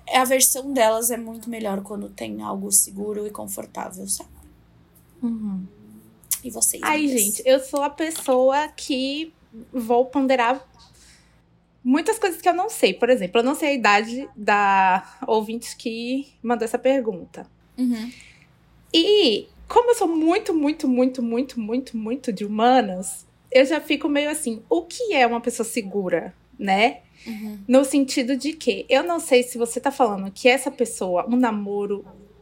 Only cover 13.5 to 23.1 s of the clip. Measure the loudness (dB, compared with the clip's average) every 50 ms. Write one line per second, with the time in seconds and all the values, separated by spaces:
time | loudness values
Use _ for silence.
13.5 | 0 0 0 -2 -2 2 4 4 4 4 2 0 -6 -8 -10 -10 -14 -6 0 2
14.5 | 2 4 4 4 4 4 4 4 4 2 0 -6 -14 -12 -4 0 0 0 0 -2
15.5 | -8 -10 -10 -12 -14 -10 -8 -8 -8 -6 -6 -4 -4 -4 -6 -8 _ _ -4 -2
16.5 | -2 -2 -2 -4 -4 0 2 2 2 2 0 -2 -6 -8 -12 -16 -16 -18 -18 -18
17.5 | _ _ _ _ _ -2 -2 0 0 -2 -4 -10 -12 -16 -20 -20 -20 _ _ _
18.5 | _ _ _ _ _ _ _ _ 2 2 4 6 4 6 6 4 2 2 -4 -8
19.5 | _ -20 -14 2 4 4 6 6 2 2 2 0 0 2 2 2 2 2 0 0
20.5 | -2 0 0 0 -2 0 0 0 2 2 2 2 0 -2 -4 -2 -2 -2 -4 -4
21.5 | -6 -8 -6 -4 -4 -4 -6 -6 -10 -8 -6 -6 -8 -6 -6 -6 -6 -6 -6 -6
22.5 | -2 2 4 6 6 6 4 2 -4 -8 -8 -10